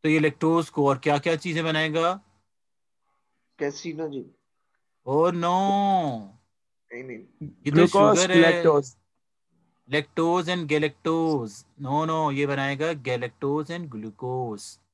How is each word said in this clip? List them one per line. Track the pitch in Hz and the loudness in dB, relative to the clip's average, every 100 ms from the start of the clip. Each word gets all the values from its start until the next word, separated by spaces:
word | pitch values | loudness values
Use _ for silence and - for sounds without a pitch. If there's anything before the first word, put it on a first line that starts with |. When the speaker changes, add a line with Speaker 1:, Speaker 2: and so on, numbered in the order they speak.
Speaker 1:
तो | 160 | 2
ये | 156 | 2
lactose | 156 - 160 165 160 | 2 0 0 0 0
को | - 139 | 0 2
और | 135 | 2
क्या | 151 147 | 0 0
क्या | 170 165 | 0 -4
चीजें | 180 160 | -4 -4
बनाएगा? | 160 156 156 156 165 196 _ _ _ _ _ _ _ _ _ _ _ _ _ _ | -2 -2 0 0 -2 -2 _ _ _ _ _ _ _ _ _ _ _ _ _ _
Speaker 2:
Carcinogen। | 143 143 170 156 160 139 - _ _ _ _ _ _ _ - | -8 -6 -12 -8 -8 -10 -14 _ _ _ _ _ _ _ -2
Speaker 1:
Oh | 139 170 | 2 2
no। | 175 170 185 196 196 202 190 156 117 98 113 _ _ _ _ _ | 0 0 0 2 2 2 2 0 -6 -10 -20 _ _ _ _ _
Speaker 2:
नहीं, | 120 | -16
नहीं। | 131 113 - _ | -14 -16 -18 _
Speaker 1:
ये | 147 - - | -16 -10 0
तो | 147 | 4
Speaker 3:
Glucose, | 190 196 208 190 | 6 6 6 6
Speaker 1:
sugar | 180 | 4
है। | 180 | 6
Speaker 3:
lactose। | 165 175 165 147 139 _ _ _ _ _ _ _ _ _ _ | 6 4 4 4 0 _ _ _ _ _ _ _ _ _ _
Speaker 1:
Lactose | 147 147 - 165 175 165 | -4 -4 -2 0 0 -2
and | 180 151 | -4 0
galactose। | 151 151 - 165 165 165 147 113 101 - _ | 0 0 -4 -4 0 0 -2 -4 -12 -20 _
No, | 135 143 160 | -4 -2 -2
no, | 160 151 | -2 -2
ये | 139 143 | -2 -2
बनाएगा | 139 139 139 160 156 | -2 -4 -2 -4 -4
galactose | 127 123 123 _ 139 147 151 | -4 -4 -6 _ -4 -4 -4
and | 170 165 | -10 -10
glucose। | 110 110 104 127 127 120 104 - - _ | -12 -14 -12 -8 -6 -6 -10 -14 -20 _